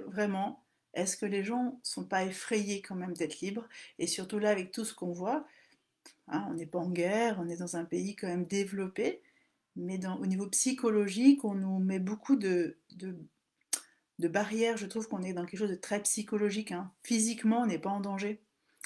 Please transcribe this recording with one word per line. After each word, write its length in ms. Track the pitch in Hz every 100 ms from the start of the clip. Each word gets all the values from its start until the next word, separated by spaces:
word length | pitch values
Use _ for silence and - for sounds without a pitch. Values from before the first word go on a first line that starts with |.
| -
vraiment, 580 | 185 208 190 202 - _ _ _
est-ce 220 | - 190 -
que 100 | 202
les 180 | 196
gens 340 | 202 247 247 262
sont 220 | - -
pas 200 | 185 190
effrayés 560 | 190 190 - 220 202 196
quand 120 | -
même 180 | 185 180
d'être 280 | 170 156 -
libres ? 280 | 190 220 226 - - -
Et 80 | 170
surtout 320 | - 185 208
là, 120 | 214
avec 220 | 196 185
tout 120 | -
ce 100 | -
qu'on 180 | - 175
voit, 340 | 175 190 294 - - _ _ _ _ - _ -
hein, 180 | 156 180
on 60 |
n'est 120 | 170 165
pas 120 | 175
en 100 | 175
guerre, 500 | 175 175 214 233 196
on 100 | 170
est 100 | 170
dans 180 | 175 170
un 80 |
pays 320 | 170 180 196 202
quand 120 | 185
même 180 | 175 180
développé, 760 | 196 196 196 190 196 269 - _ _ _ _ _ 180
mais 220 | 175 185
dans, 180 | 185 185
au 80 | 190
niveau 200 | 190 196
psychologique, 960 | - 262 262 226 214 202 196 269 277
on 100 | 208
nous 240 | 196 190 190
met 180 | 185 190
beaucoup 380 | 185 214 - 262
de, 420 | 196 180 160 - -
de, 220 | - 190 175 156 _ _ _ _ - - _ _ -
de 80 | 165
barrières. 500 | 190 208 220 233 220
Je 80 | 196
trouve 220 | 220 220
qu'on 140 | 196
est 120 | 185
dans 100 | 175
quelque 140 | 175 196
chose 120 | 208
de 40 |
très 260 | 180 - 208
psychologique, 680 | 208 - 208 208 208 208 214
hein. 180 | 180 190 -
Physiquement, 580 | - 233 220 226 220 233
on 60 | 233
n'est 120 | 165
pas 120 | 196
en 100 | 202
danger. 400 | 196 196 202 214 _ _ _ -